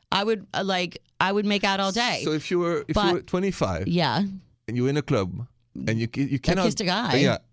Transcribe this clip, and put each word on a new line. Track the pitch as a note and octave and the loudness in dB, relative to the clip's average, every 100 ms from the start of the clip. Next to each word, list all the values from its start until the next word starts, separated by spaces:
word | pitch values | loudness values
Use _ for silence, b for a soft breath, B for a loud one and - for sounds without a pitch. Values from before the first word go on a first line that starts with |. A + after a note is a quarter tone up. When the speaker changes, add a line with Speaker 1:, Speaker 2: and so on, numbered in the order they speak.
| _ | _
Speaker 1:
I | F3+ | 0
would, | G3+ A3 - | 0 -2 -4
uh, | - | -4
like, | F#3+ F#3 F3+ - - - | -2 0 -2 -8 -12 -2
I | F#3 | 0
would | G3+ G#3 | 2 2
make | G3+ | 2
out | G3 G3 | 2 0
all | G3 | 0
day. | F#3+ B3 F3 | 0 0 0
Speaker 2:
So | D3 | -2
if | D#3 - | -2 0
you | F3 | 0
were, | F3 E3 - | 0 -2 0
if | |
Speaker 1:
But | D#3 G3+ | 2 2
Speaker 2:
you | |
were | F3+ | 0
twenty-five | - F#3 G3 F3+ G#2+ E2+ F#2+ | -2 -2 -2 0 -2 0 0
Speaker 1:
Yeah. | E3+ D#3 A#2+ G3+ F#3+ - _ - | 2 2 2 0 -4 -16 _ -6
Speaker 2:
and | A#2 | -2
you're | B2+ | 0
in | C#3+ | 0
a | |
club | - B2+ F#2+ - A#2+ _ _ - E2+ | 0 0 0 -4 -12 _ _ -8 -4
and | A2+ | -2
you, | A2+ - | -2 -2
you | C#3 C3+ | -2 0
Speaker 1:
I | |
Speaker 2:
cannot | - F3+ | 2 2
Speaker 1:
kissed | F3+ - | 2 0
a | |
guy. | F#3+ F#3 A#3+ C3+ | -2 0 0 2
Speaker 2:
Yeah. | C#3 G#2+ - | 4 2 -4